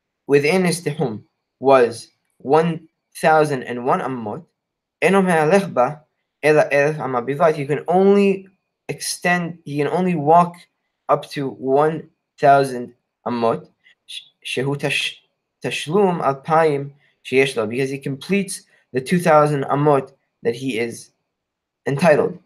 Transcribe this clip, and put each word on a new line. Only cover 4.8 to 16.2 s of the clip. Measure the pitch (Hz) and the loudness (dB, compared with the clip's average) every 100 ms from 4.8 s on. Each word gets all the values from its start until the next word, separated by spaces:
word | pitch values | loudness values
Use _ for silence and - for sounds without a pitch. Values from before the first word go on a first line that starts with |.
| _ - | _ -2
אינו | 160 196 | 2 2
מהלך | 185 165 151 196 170 | 2 2 2 2 0
בה | 127 123 151 _ _ _ _ | 0 -2 -2 _ _ _ _
אלא | 147 151 - | 2 4 2
אלף | 143 143 151 | 2 0 -2
אמה | 123 127 | -4 -4
בלבד. | 120 143 170 156 | -4 0 0 0
He | 139 | -4
can | 147 - | -4 0
only | 180 196 202 202 196 - _ _ _ - | 2 4 4 2 0 -6 _ _ _ -16
extend, | - - - 180 175 165 - - | -12 -10 -4 -2 -2 -2 -10 -8
he | 143 | -4
can | 143 | -2
only | 170 185 170 | 0 -2 0
walk | 143 170 170 - _ _ _ _ - | 4 4 4 -4 _ _ _ _ -2
up | 147 - | -2 -2
to | 151 135 107 | -8 -8 -6
one | 127 135 156 160 - _ _ - | 0 2 2 -2 -10 _ _ 0
thousand | 143 139 135 123 120 - _ _ 113 | 4 4 2 -4 -12 -16 _ _ -6
amot, | 120 117 - - _ _ _ - | -2 -2 -2 -6 _ _ _ -20
ש-, | - - _ | -20 -20 _
שהוא | - - 139 143 | -10 -6 -4 -4
תש-, | 147 127 - - _ _ _ _ | -4 -4 -6 -10 _ _ _ _
תשלום | 131 - 143 190 196 170 | -10 -8 -2 0 0 0